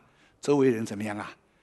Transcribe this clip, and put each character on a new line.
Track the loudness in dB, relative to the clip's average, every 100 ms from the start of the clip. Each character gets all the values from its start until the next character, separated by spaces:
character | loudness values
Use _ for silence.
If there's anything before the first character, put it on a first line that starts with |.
| _ _ _ _
周 | 0 4
围 | 4
人 | 2 -4
怎 | -6
么 |
样 | -8 -8
啊？ | -10 -16 _ _